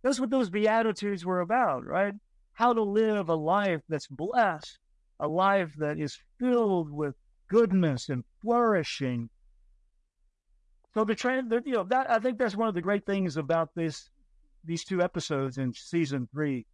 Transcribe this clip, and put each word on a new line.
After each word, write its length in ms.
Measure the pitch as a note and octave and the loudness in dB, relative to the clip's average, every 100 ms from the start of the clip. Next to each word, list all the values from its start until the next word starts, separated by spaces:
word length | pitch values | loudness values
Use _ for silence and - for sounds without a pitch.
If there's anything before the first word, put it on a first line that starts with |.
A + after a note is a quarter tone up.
That's 160 | B3 B3 | 0 0
what 120 | B3+ | 0
those 200 | C4 G#3+ | 2 2
Beatitudes 720 | G3 G#3+ A3+ A3+ G3+ G3+ G3 | 2 2 4 2 0 -4 -4
were 180 | E3+ F3+ | -2 -2
about, 440 | E3+ A#3+ A3 C3 - | 0 2 2 0 -2
right? 260 | F3+ G3+ G3+ _ _ _ | 0 0 -4 _ _ _
How 180 | - A#3+ | 0 2
to 100 | A3+ | 2
live 460 | G#3 G#3 A3 G#3 E3+ | 2 2 2 2 0
a 80 | D#3+ | 0
life 460 | D#3 G3 G3+ D#3+ - | 2 2 2 -2 -2
that's 200 | D#3 - | -6 -6
blessed, 720 | C3+ F3 B3 G#3 D#3 - - _ _ _ _ | -8 -2 2 2 0 -10 -20 _ _ _ _
a 80 | D3 | -2
life 480 | E3 F#3+ G3 E3+ D3+ | 2 4 4 0 -4
that 180 | D3 D3+ | -4 -2
is 220 | D3 - _ _ | -6 -6 _ _
filled 500 | B3 A#3+ G#3+ F#3 D#3 | 0 2 2 2 -2
with 240 | D3 D3 - _ _ _ | -4 -6 -6 _ _ _
goodness 640 | G#3+ A3+ F#3 E3 B2+ - | 2 4 4 2 0 -4
and 160 | B2+ - _ | -6 -6 _
flourishing. 920 | G#3 A#3+ A#3 G3 D3+ - C3+ A#2+ A#2 _ _ _ _ _ _ _ _ _ _ _ _ _ _ _ _ | 0 2 4 2 -2 -4 -4 -4 -6 _ _ _ _ _ _ _ _ _ _ _ _ _ _ _ _
So 120 | G#3+ | -2
the 100 | G#3+ | -2
trend, 360 | G#3 B3 C4 B3 | 0 0 -2 0
the, 120 | A#3 | -2
you 100 | C4+ | 0
know, 100 | A#3 | -2
that, 260 | F#3 B3+ C4+ | 0 -2 2
I 80 | A3+ | 0
think 180 | A#3+ A#3 | 0 0
that's 200 | A#3+ G3 | -2 0
one 100 | A3+ | 0
of 80 | |
the 80 | F3 | 0
great 240 | E3+ G3+ - | 0 -2 0
things 300 | G3 F#3 D3 | -2 -2 -4
about 320 | C#3+ E3 D#3+ - | 0 0 0 -4
this, 340 | E3 - - _ _ _ _ _ | -4 -6 -18 _ _ _ _ _
these 180 | D#3+ E3 | -8 -8
two 180 | - F#3 | -4 0
episodes 560 | F3+ F3 - C#3+ C3+ C3+ | 0 -2 -4 -2 -2 -2
in 140 | B2+ | -4
season 560 | A2+ - E3+ D3+ C#3 A#2+ | -6 -4 -2 -2 -2 -6
three 340 | C#3+ D3+ C3 - | -4 -2 -4 -8